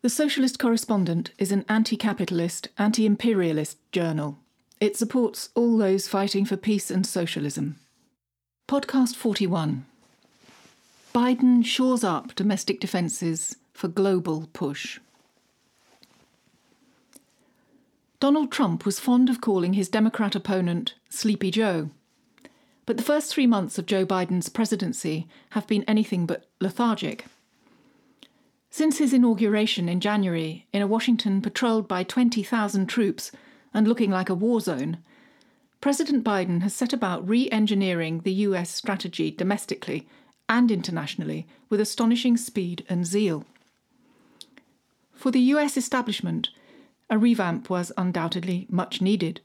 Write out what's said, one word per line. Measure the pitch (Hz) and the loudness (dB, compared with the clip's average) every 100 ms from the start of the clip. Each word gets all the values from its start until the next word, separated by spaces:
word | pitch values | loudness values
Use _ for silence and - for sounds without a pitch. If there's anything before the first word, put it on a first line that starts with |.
The | 247 | 0
Socialist | - 302 - 262 - | 0 0 2 0 2
Correspondent | 240 226 - 208 170 165 170 - | 2 2 2 0 2 0 -2 -4
is | 190 | 0
an | 196 - | 0 2
anti-capitalist, | 214 220 226 220 196 175 170 170 - - - | 2 2 0 -2 -2 -2 0 -2 -4 -12 0
anti-imperialist | 208 226 220 208 233 208 170 156 151 - _ | 0 4 4 4 2 2 2 0 -4 -10 _
journal. | 185 170 156 147 143 _ _ _ _ | -2 0 -2 -6 -10 _ _ _ _
It | 208 - | -2 0
supports | 233 254 226 - - - | -2 2 0 -2 -6 0
all | 240 226 | 2 4
those | 202 190 - | 4 2 0
fighting | 196 196 196 | -2 0 0
for | 208 190 | -2 -2
peace | - 208 - | 0 0 0
and | 185 190 | -2 -2
socialism. | 185 170 151 143 156 147 147 _ _ _ _ _ _ _ _ - | -2 -4 -4 -6 -4 -6 -8 _ _ _ _ _ _ _ _ -2
Podcast | 277 - 262 247 247 | -2 0 2 2 0
forty-one. | 233 196 190 175 156 139 135 _ _ _ _ _ - - - _ _ _ - 240 | -2 0 0 0 -2 -4 -10 _ _ _ _ _ -20 -20 -20 _ _ _ -4 0
Biden | 247 247 254 247 233 | 2 4 6 6 4
shores | - 254 247 | 2 2 2
up | 208 160 254 - | 0 -2 -4 -2
domestic | 202 208 - 190 | 0 0 -2 -4
defences | - 185 170 - 170 160 - - _ | -2 -2 -2 -2 -4 -4 -6 -10 _
for | - 180 | -8 -6
global | 170 196 185 175 160 160 | 0 2 0 -2 -6 -6
push. | - 143 143 - - _ _ _ _ _ _ _ _ _ _ _ _ _ _ _ _ _ _ _ _ _ - _ _ _ _ _ _ _ _ _ _ | -6 -6 -6 -12 -14 _ _ _ _ _ _ _ _ _ _ _ _ _ _ _ _ _ _ _ _ _ -20 _ _ _ _ _ _ _ _ _ _
Donald | 277 294 269 | 2 2 0
Trump | - 220 170 208 | 0 0 0 -4
was | 196 | -4
fond | - 247 254 | 2 4 4
of | 240 | 2
calling | - 190 175 | 0 0 2
his | 196 185 | 0 0
Democrat | 220 220 - 208 190 | 2 2 2 -2 -2
opponent | 185 190 175 175 - - _ | -2 -2 0 -2 -6 -10 _
Sleepy | - 220 208 190 | -4 -2 0 -2
Joe. | 208 220 170 151 - _ _ _ _ - _ _ _ - | 0 0 0 -6 -12 _ _ _ _ -20 _ _ _ -6
But | - | -4
the | |
first | 233 294 294 | 0 0 0
three | - 254 | 2 4
months | 214 180 - | 4 0 -6
of | 170 | -2
Joe | 196 190 | 0 0
Biden's | 190 180 180 - | 0 0 -2 -2
presidency | - 220 220 170 - 165 160 165 - _ | -2 -2 0 -2 -4 -4 -6 -8 -16 _
have | 220 - | -6 0
been | 208 - | -2 2
anything | 214 214 185 170 | 0 2 -2 -2
but | 175 _ _ | -4 _ _
lethargic. | 185 180 240 220 165 - - _ _ _ _ _ _ _ _ _ - _ _ _ _ | -6 0 -2 0 -6 -8 -16 _ _ _ _ _ _ _ _ _ -20 _ _ _ _
Since | - 311 285 | 0 2 4
his | 285 | 4
inauguration | 262 240 214 220 208 214 - 175 | 6 6 4 2 2 2 0 0
in | 180 | 0
January, | 202 208 190 165 160 160 _ | 0 2 2 0 -4 -8 _
in | 202 | -2
a | 202 | 0
Washington | 220 240 226 214 196 | 0 2 2 2 0
patrolled | 214 - 240 226 208 | 0 -2 0 0 0
by | 180 | -4
twenty | 185 - 247 233 | -2 2 2 2
thousand | 196 233 208 196 190 | -2 -2 0 0 0
troops | - 208 - - - - - _ | 2 0 0 -10 -16 -20 -20 _
and | 214 220 | 2 2
looking | 233 208 | 4 2
like | 185 185 | 0 0
a | |
war | 180 220 233 | 0 2 0
zone, | 185 143 147 170 _ - _ _ _ _ _ _ | 0 -4 -4 -6 _ -20 _ _ _ _ _ _
President | 277 277 294 285 | -2 0 0 0
Biden | 226 202 180 170 | 2 0 0 0
has | 190 | 0
set | - 240 | -2 -2
about | 262 202 175 180 | 0 -2 -4 0
re-engineering | 233 262 214 214 196 196 170 160 165 | 0 2 0 2 2 0 0 -2 -2
the | 180 | -2
U | 190 202 185 | 0 0 0
S | 175 | -4
strategy | - - 196 - - 160 | -6 -4 -4 -6 -4 -4
domestically | 156 180 202 - - - 139 - - _ _ - | -2 -2 -2 -4 -8 -6 -8 -10 -20 _ _ -2
and | 226 247 | 2 2
internationally | 196 165 165 147 - 156 156 160 - _ | 2 -2 -6 -6 -6 -6 -8 -10 -20 _
with | 208 | -2
astonishing | 214 - 226 240 254 233 | 0 0 2 2 2 2
speed | - - 175 170 - | 0 -4 -4 -6 -4
and | 180 175 | -4 0
zeal. | 196 208 156 - _ _ _ _ _ _ _ _ _ - - _ _ _ _ _ | 0 0 -2 -8 _ _ _ _ _ _ _ _ _ -20 -20 _ _ _ _ _
For | _ 269 | _ 0
the | 254 | 4
U | 247 294 | 4 4
S | 294 285 | 2 -2
establishment, | 247 262 247 202 175 160 - - _ - - _ _ | -2 -2 -2 -4 -4 -4 -6 -10 _ -20 -20 _ _
a | 220 | 2
revamp | 233 233 185 156 - | 4 2 0 -4 -4
was | 180 175 - | -4 -2 -2
undoubtedly | 180 175 165 180 175 180 185 | -2 -2 -2 -4 -4 -4 -2
much | 175 180 - | -4 -4 -2
needed. | 185 208 165 170 | 0 0 -2 -6